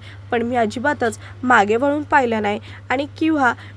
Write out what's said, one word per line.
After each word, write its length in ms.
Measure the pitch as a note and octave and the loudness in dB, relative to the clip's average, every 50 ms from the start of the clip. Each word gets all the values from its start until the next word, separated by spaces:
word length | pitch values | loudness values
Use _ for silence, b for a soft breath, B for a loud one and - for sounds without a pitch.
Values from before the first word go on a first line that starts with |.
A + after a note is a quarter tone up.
| B B B B B - | B B B B B -4
पण 100 | B3 A#3 | -2 -2
मी 140 | A#3 A#3 B3+ | -2 0 0
अजिबातच 640 | A#3+ A3+ G#3 - B3 A3+ D4 D4 - B3 A3+ G#3 B B B B B - | 0 0 0 -2 -2 -2 -2 0 0 -2 -2 -2 B B B B B 2
मागे 320 | B3 B3 A3+ G3 G3+ A3 | 4 6 6 6 4 2
वळून 280 | A#3 C4+ C#4+ C#4+ D4+ D4 | 2 2 2 0 0 0
पाहिलं 380 | - D#4 C#4+ C4 A#3+ A3+ A3 | 2 2 4 4 4 0 0
नाही 180 | G#3 G3+ G#3 A3 B B B B B - | 0 -2 -2 -2 B B B B B -2
आणि 160 | B3 C4+ D4 C#4+ - | -2 -2 -2 -6 -4
किंवा 360 | - D#4+ D#4+ D#4+ D4 C4+ A#3+ - B B B B | -2 0 0 2 4 2 2 2 B B B B